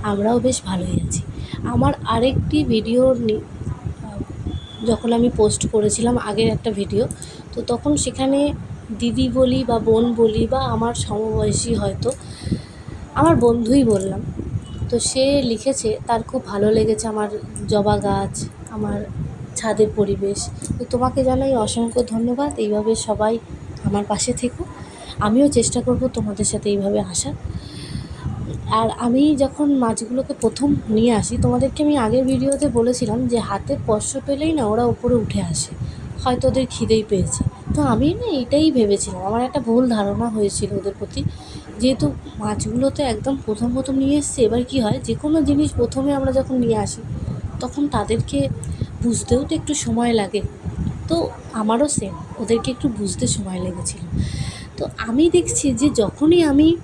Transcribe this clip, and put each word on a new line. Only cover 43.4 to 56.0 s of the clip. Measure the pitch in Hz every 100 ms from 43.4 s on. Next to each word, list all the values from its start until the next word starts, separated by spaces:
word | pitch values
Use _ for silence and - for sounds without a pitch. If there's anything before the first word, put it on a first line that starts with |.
প্রথম | - 208 233
প্রথম | 247 262 269
নিয়ে | 269 294
এসছে, | 285 - 226
এবার | 233
কী | 247 269
হয়, | 214 269
যে | - 226
কোনো | 302 320
জিনিস | 277 285 302
প্রথমে | - 240 262 269 277
আমরা | 269
যখন | 262 254 254
নিয়ে | 233 214
আসি | 202 - - - - - - -
তখন | 247 - 285
তাদেরকে | 240 208 226 - 277 277 - - - - -
বুঝতেও | 240 220 - 240
তো | 285 320
একটু | -
সময় | 294 - 226 240
লাগে। | 226 190 202 - - - - - - -
তো | 330 - - -
আমারও | 226 214 233 294
সেম, | - 196 175 - -
ওদেরকে | 226 226 226
একটু | 254 294
বুঝতে | 214 202 - 247
সময় | - 190 185
লেগেছিল। | 185 175 - - 170 - - - - - - -
তো | - - 226
আমি | 240 330
দেখছি | 359 269 - 285
যে | 226 285 233